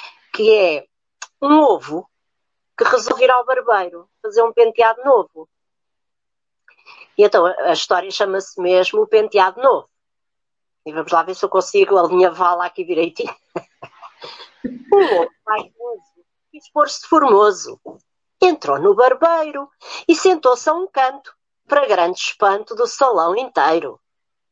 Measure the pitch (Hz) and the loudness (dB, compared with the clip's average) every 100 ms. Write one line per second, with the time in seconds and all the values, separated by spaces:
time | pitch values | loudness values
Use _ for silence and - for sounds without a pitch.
0 | - _ _ - 220 214 180 147 - _ | -20 _ _ -2 2 4 2 -2 -10 _
1 | _ _ - - 277 302 285 170 - 156 | _ _ -20 -6 2 4 4 0 -4 -10
2 | - _ _ _ _ _ _ - - 247 | -12 _ _ _ _ _ _ -4 0 0
3 | 226 - 254 254 240 254 240 208 180 170 | -2 0 2 2 0 -4 0 -2 -2 -12
4 | 175 _ 214 208 233 220 226 226 226 226 | -20 _ -6 0 0 2 0 2 0 0
5 | 277 240 175 160 160 _ _ _ _ _ | 2 2 0 -12 -20 _ _ _ _ _
6 | _ _ _ _ _ _ _ _ _ - | _ _ _ _ _ _ _ _ _ -20
7 | - - 208 208 175 - 156 156 - 185 | -14 0 2 4 0 0 -2 -2 0 -2
8 | 190 - 202 190 190 - 180 185 185 214 | -4 -6 -4 -4 -8 -6 0 2 2 0
9 | 214 214 214 202 185 190 269 175 - _ | 2 2 2 0 0 2 0 0 -4 _
10 | _ _ _ _ _ _ _ _ 156 156 | _ _ _ _ _ _ _ _ -14 -10
11 | 151 170 165 185 196 185 180 202 190 196 | -2 -2 -2 -6 -4 -2 -2 0 2 2
12 | 170 180 185 165 175 175 175 - 170 160 | 2 2 2 2 -2 -2 -6 -8 -6 -4
13 | - - 480 - _ - - _ - _ | -4 -6 -12 -12 _ -16 -16 _ -20 _
14 | - _ - - - _ - 247 - 403 | -20 _ -20 -20 -20 _ -16 -14 0 2
15 | 330 180 170 _ - 214 - _ 480 440 | 4 0 -2 _ -6 -6 -6 _ -14 -14
16 | _ _ _ _ _ 302 _ 302 285 - | _ _ _ _ _ -20 _ -2 -2 -4
17 | - 311 277 202 208 185 120 113 - - | 0 2 4 4 4 0 -10 -18 -20 -20
18 | _ _ _ - 370 320 - 143 185 202 | _ _ _ 0 0 0 -2 0 2 4
19 | 254 254 330 330 311 285 285 _ - - | 4 4 0 0 -4 -8 -14 _ -20 -14
20 | - 320 381 339 254 247 311 330 381 277 | -2 2 2 2 2 0 -2 -4 -4 -2
21 | 262 285 - _ _ _ - - - 190 | -2 -4 -20 _ _ _ -2 0 2 0
22 | 170 - - - - 285 427 220 240 - | 0 -2 -8 -2 0 0 -6 -6 -6 0
23 | 269 196 165 202 269 - 147 165 147 - | 0 0 -2 -2 -6 -2 0 0 -4 -14
24 | _ _ _ _ _ | _ _ _ _ _